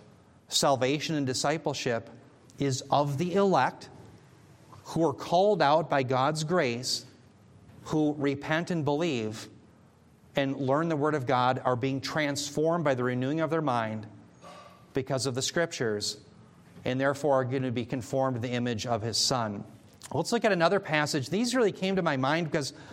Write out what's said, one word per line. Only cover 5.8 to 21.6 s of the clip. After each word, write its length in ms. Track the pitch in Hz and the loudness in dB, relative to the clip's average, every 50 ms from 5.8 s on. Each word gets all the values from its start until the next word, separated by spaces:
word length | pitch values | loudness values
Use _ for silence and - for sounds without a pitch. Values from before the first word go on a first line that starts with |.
| 165 - | 2 2
by 120 | 151 139 | 0 0
God's 420 | 127 120 131 127 131 151 160 156 160 | 2 2 2 2 2 2 0 -2 -2
grace, 600 | 151 180 180 151 123 117 120 127 - - - - - - - - - - - - - - - - - - - - | 0 0 2 2 0 0 -2 -4 -4 -6 -6 -6 -10 -20 -20 -20 -20 -20 -20 -20 -20 -20 -20 -20 -20 -20 -14 -6
who 300 | - 165 156 151 147 143 | -2 0 2 2 2 0
repent 540 | 143 135 143 139 139 - 143 156 165 170 - | 0 0 -2 -2 -2 -2 -2 0 0 0 -2
and 120 | 180 165 | -2 -2
believe 680 | 143 147 143 147 175 170 139 117 110 107 107 - - - - - - - - - - - _ _ - _ - - _ - - | 0 0 0 0 0 0 0 -2 -2 -4 -6 -8 -12 -16 -18 -20 -20 -20 -20 -20 -20 -20 _ _ -20 _ -20 -20 _ -6 -2
and 200 | 143 139 135 135 | -2 -2 -2 -2
learn 320 | 135 139 127 135 151 165 170 | -2 0 2 2 2 2 0
the 80 | 156 | 0
Word 180 | 143 143 151 147 | 0 0 0 0
of 120 | 147 123 | 0 0
God, 340 | 131 131 123 123 127 127 127 - | 2 2 4 4 2 2 2 2
are 100 | 127 127 | 0 0
being 240 | 117 139 135 135 131 | 0 0 -2 -2 -2
transformed 840 | - - - 160 151 143 139 139 - - - 151 156 160 170 175 | -4 -4 -2 -2 -2 -2 -2 -4 -6 -4 -2 0 2 2 2 2
by 120 | 151 147 131 | 2 2 2
the 100 | 120 123 | 2 0
renewing 360 | 127 123 123 131 135 156 160 | 0 0 0 -2 -2 0 0
of 100 | 160 143 | 0 0
their 100 | 165 160 | 0 0
mind 460 | 156 139 123 117 110 110 110 110 107 - - - - - - - - - - - - - - - - - - | 0 0 0 0 -2 -2 -6 -8 -10 -12 -18 -20 -20 -20 -20 -20 -20 -20 -20 -20 -20 -20 -20 -20 -12 -6 -4
because 320 | 139 131 - 139 131 131 | -4 -2 -2 -2 -2 -2
of 80 | 139 120 | -2 -2
the 80 | 131 | -2
Scriptures, 720 | 127 - - 175 165 165 - - 131 110 104 104 104 - - - - - - - - - - - - - - - | -4 -2 0 0 -2 -2 -2 -2 -2 0 0 -2 -4 -6 -8 -8 -14 -20 -20 -20 -20 -20 -20 -20 -20 -20 -14 -6
and 160 | - - 127 131 | -4 -4 -2 0
therefore 420 | 135 139 139 139 - 143 135 131 | 2 0 0 0 2 2 4 4
are 40 | 131 | 2
gonna 260 | 120 131 135 131 127 | 2 -2 -2 -2 -2
be 140 | 113 123 113 | -2 -4 -4
conformed 520 | - 139 131 107 - 135 135 131 131 131 | -4 -4 -6 -6 -2 -2 0 0 0 0
to 40 | 113 | -2
the 140 | 117 123 123 | -4 -2 -2
image 320 | 120 120 123 120 104 - | -2 -2 -2 -2 -2 -2
of 160 | 123 117 104 | -2 -2 -2
His 160 | 110 117 101 - | -2 -2 -2 0
Son. 460 | - - 139 123 113 107 101 101 - - - - - - - - - - - | 0 0 0 0 -2 -4 -6 -8 -10 -14 -18 -20 -20 -20 -20 -20 -12 -6 -4
Let's 180 | 127 - - | -2 -2 0
look 140 | 240 226 - | 0 2 2
at 60 | 214 | 2
another 280 | 196 175 165 180 202 190 | 4 4 4 4 4 2
passage. 480 | 196 - 156 151 151 139 - 147 120 - | 0 0 0 2 2 2 0 -2 -2 -2
These 260 | 170 208 254 240 233 | -2 -2 -2 0 2
really 180 | 262 | 2